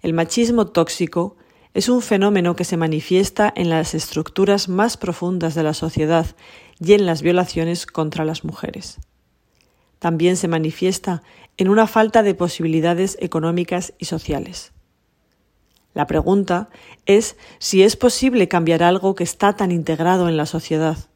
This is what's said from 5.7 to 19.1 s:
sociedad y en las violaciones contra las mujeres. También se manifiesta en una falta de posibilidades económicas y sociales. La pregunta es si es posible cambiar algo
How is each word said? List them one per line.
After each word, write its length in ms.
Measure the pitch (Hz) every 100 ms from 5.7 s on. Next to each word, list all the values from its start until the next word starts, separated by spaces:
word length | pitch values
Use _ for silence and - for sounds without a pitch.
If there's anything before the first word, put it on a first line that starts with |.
sociedad 540 | 151 160 - 156 165 165 - - - - _
y 140 | 165
en 120 | 208 190
las 160 | 160
violaciones 640 | 156 180 180 170 165 170 -
contra 380 | - 156 156
las 200 | 156 156
mujeres. 540 | 160 165 - - - - - _ _ _ _ _ _ _ _ _
También 360 | 175 165 175 180
se 120 | 190
manifiesta 760 | 165 156 - 185 190 - 170 _ - - -
en 100 | 185
una 180 | 208 220
falta 360 | 220 220 226
de 100 | 208
posibilidades 840 | 190 175 - 165 160 160 170 190 -
económicas 720 | 180 165 160 175 175 180 175 -
y 80 | -
sociales. 680 | 160 - 143 - 185 - _ _ _ _ _ _ _ _ _ _ _ _
La 140 | - 143
pregunta 640 | 156 151 196 185 175 214 - - - -
es 300 | 202 220 - - -
si 240 | - 190
es 140 | 196 -
posible 520 | 247 - 262 247 180
cambiar 340 | 180 165 165
algo 320 | 175 185 190